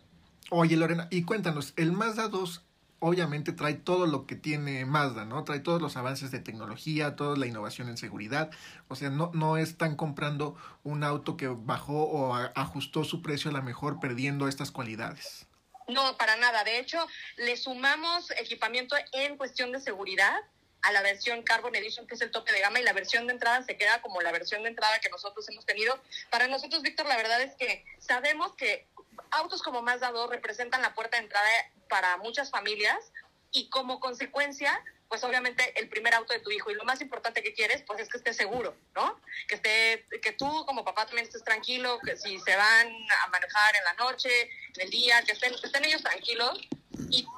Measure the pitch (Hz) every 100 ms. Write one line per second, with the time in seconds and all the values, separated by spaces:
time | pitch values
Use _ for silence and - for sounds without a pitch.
0 | _ - - _ - 170 165 165 165 170
1 | 170 185 170 220 170 147 135 - 165 190
2 | 226 220 220 190 180 - - _ _ _
3 | 165 180 160 147 147 - 202 - - 180
4 | 175 139 - 123 151 151 143 131 131 151
5 | 139 110 107 147 151 143 170 170 147 127
6 | 131 131 135 127 - 110 110 131 156 156
7 | 147 131 143 143 120 110 107 - 123 117
8 | 110 104 107 143 160 - - - - 135
9 | 139 139 170 165 156 160 160 - 165 147
10 | 156 139 147 147 151 - - - 147 147
11 | 147 147 - - 131 117 113 131 - 147
12 | 156 156 131 170 - - 165 143 - 160
13 | 147 160 - 143 156 139 127 120 147 139
14 | 135 120 139 143 135 135 143 - 117 107
15 | 110 - - - - _ _ - - 262
16 | 262 254 220 220 247 226 208 233 254 330
17 | 320 - - - 240 240 269 247 277 302
18 | 339 349 339 - 233 233 - 247 254 285
19 | - 262 285 285 262 - 247 262 269 190
20 | 190 190 202 359 - _ _ _ 202 202
21 | 196 196 240 233 233 226 240 226 214 233
22 | 233 233 226 233 208 202 202 233 226 190
23 | 185 233 240 247 233 254 254 - 214 233
24 | - 180 170 170 175 208 226 233 214 220
25 | 202 180 202 214 214 214 - 208 226 269
26 | - - - 233 254 269 294 320 294 320
27 | 294 240 220 233 269 - 196 196 - -
28 | - - 294 302 381 - 233 196 - -
29 | - - - 294 339 370 311 247 240 247
30 | 247 233 240 240 220 214 240 254 226 -
31 | 226 233 214 202 208 226 - _ - 202
32 | 185 185 220 254 262 233 208 208 208 370
33 | - - - _ _ 254 247 269 254 254
34 | 254 240 262 277 285 277 285 370 - -
35 | _ - 247 254 247 247 254 226 220 220
36 | 233 233 226 226 208 208 220 208 220 269
37 | 277 226 233 226 208 208 214 277 - 214
38 | 220 247 226 233 202 240 185 - _ 185
39 | 294 466 - - - 208 220 220 226 220
40 | - 220 220 - 277 311 302 254 277 214
41 | 220 233 226 226 226 220 226 254 254 240
42 | - - 208 190 - 190 208 226 233 226
43 | 220 196 180 180 180 - 214 208 180 196
44 | 247 247 254 240 240 - - 180 185 226
45 | 240 233 220 208 247 247 220 277 302 311
46 | - - - 226 240 381 - - _ -
47 | - 262 -